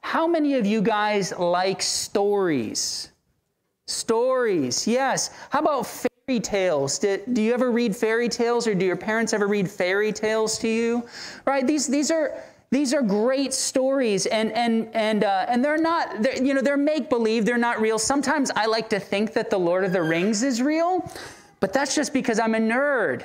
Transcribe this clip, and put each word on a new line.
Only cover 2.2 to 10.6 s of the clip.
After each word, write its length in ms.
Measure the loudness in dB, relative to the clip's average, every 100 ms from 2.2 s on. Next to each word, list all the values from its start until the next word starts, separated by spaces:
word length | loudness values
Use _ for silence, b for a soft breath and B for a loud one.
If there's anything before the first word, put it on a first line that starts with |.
| 2 2 2 0 -2 -4 -6 -6 -10 _ _ _ _ _ _ _ -10
Stories, 960 | -8 -2 0 2 2 0 0 0 -2
yes. 460 | 0 0 0 -2 -4 B B
How 100 | 0
about 260 | 2 0 -4
fairy 540 | -4 -6 _ -4 -4
tales? 580 | 0 0 2 2 0 0
Do, 220 | 0 -2 -2
do 80 | 0
you 140 | 2
ever 160 | 2 2
read 240 | 2 0
fairy 340 | 0 0 0 0
tales, 380 | 0 0 0 0
or 80 |
do 100 | 0
your 120 | 0 -2
parents 360 | -2 -2 0
ever 140 | 0 0
read 240 | 0 -2
fairy 400 | -2 0 0 0
tales 480 | -2 -2 0 -2
to 80 | -2